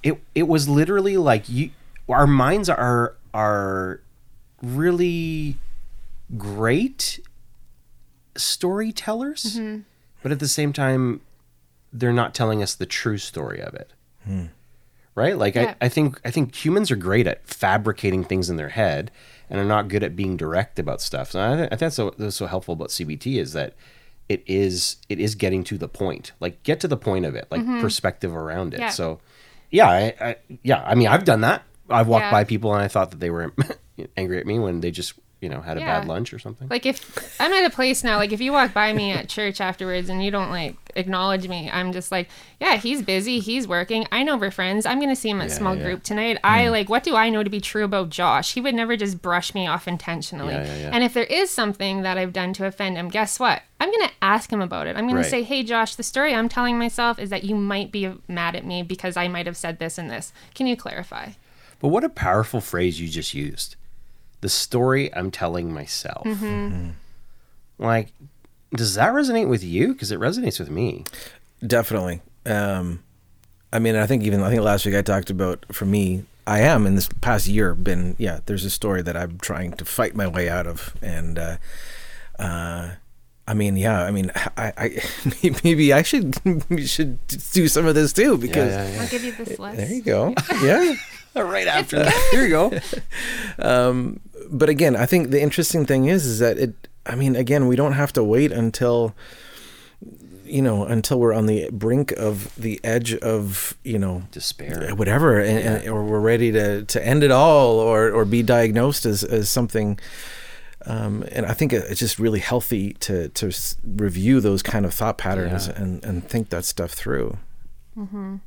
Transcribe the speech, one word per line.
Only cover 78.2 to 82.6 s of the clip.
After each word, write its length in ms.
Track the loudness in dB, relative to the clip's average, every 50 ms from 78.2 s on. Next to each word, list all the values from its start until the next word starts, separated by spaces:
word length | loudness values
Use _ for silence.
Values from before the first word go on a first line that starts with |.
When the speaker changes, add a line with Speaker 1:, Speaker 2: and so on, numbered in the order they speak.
| 0 -2 -2 -4 -4
Speaker 3:
there's 180 | -4 -4 -4 -2
a 60 | -4
story 320 | -4 -2 -2 -2 -2 -2 -2
that 140 | -4 -4
I'm 220 | -4 -6 -6 -8 -10
trying 340 | -8 -6 -6 -6 -6 -6 -6
to 120 | -8 -8
fight 300 | -6 -2 -2 -2 0 0
my 120 | -2 -2 -2
way 200 | 0 0 0 0
out 180 | 0 -2 -2
of. 280 | -2 -4 -6 -8 -8 -6 -6 -4
And, 360 | -2 0 0 0 0 0 0
uh, 180 | -2 -2 -4 -4 -4 -6 -6 -8 -8 -10 -10 -12 -12 -12 -12 -12 -12 -12 -8 -6
uh, 520 | -4 -4 -4 -4